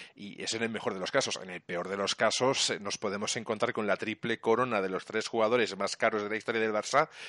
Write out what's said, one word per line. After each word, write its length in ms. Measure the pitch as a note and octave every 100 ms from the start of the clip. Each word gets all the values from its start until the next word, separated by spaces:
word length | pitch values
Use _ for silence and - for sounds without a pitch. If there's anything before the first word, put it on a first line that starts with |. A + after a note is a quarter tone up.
| - -
y 260 | G2+ -
es 120 | - A2+
en 80 |
el 60 | A2+
mejor 240 | G#2+ B2 F#2+
de 40 |
los 120 | F#2
casos. 280 | C#3 A#2+ F#2+
En 80 | F#2
el 100 | F2+
peor 260 | - F2 F2
de 100 | G2
los 180 | G2 -
casos, 560 | A2+ - B2+ C3+ -
eh, 80 | G2+
nos 180 | G2+ -
podemos 380 | G#2+ G2 G#2+ -
encontrar 360 | A2 G#2+ A#2+
con 120 | A#2 G#2
la 100 | F#2
triple 440 | G#2+ A2 A#2+ A2+
corona 420 | A2+ A2+ B2+ A2
de 80 | F#2+
los 160 | F#2 -
tres 220 | G#2+ -
jugadores 500 | A#2 A2 B2 G#2 F#2+
más 180 | G2 -
caros 260 | A2+ A2
de 60 | G#2
la 80 | A2
historia 220 | - A2+
del 120 | A2
Barça, 340 | G#2+ - C3+ D#3 -